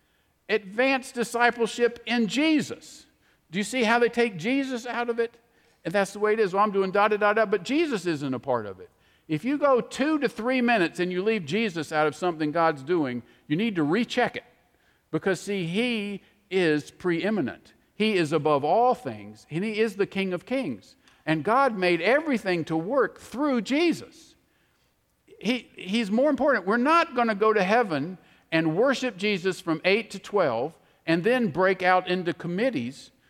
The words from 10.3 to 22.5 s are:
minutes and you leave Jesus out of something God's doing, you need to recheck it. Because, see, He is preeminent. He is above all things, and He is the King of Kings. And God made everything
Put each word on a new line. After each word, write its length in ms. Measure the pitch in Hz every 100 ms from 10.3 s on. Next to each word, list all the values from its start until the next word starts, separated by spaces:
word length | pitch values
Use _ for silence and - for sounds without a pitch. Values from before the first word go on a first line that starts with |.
| - 226 262
minutes 380 | 240 233 165 -
and 120 | 180
you 120 | 180
leave 220 | 202 220 147
Jesus 460 | 190 226 165 143
out 140 | 156 151
of 100 | -
something 360 | 180 160 156
God's 320 | 156 165 151
doing, 400 | 135 180 139 120 - _ -
you 80 | 151
need 200 | 226 185
to 60 |
recheck 520 | 143 190 233 - 233 -
it. 80 | - _ _ _ _ _ _
Because, 300 | 156 196 185
see, 260 | - 202 165
He 560 | 180 247 233 202 202 _ _ -
is 400 | 190 175 151 -
preeminent. 840 | - 175 170 175 214 127 85 _ _ _ -
He 200 | 214 196
is 160 | 156
above 320 | 156 151 143
all 300 | 147 196 247
things, 540 | 240 139 107 104 107 -
and 140 | 151
He 160 | 214 214
is 160 | 226 190
the 100 | 196
King 280 | 196 190
of 120 | 180 -
Kings. 520 | 262 214 107 - _ _ _ -
And 200 | 160 151
God 320 | 240 277 214
made 240 | 180 170
everything 640 | 175 269 311 240 196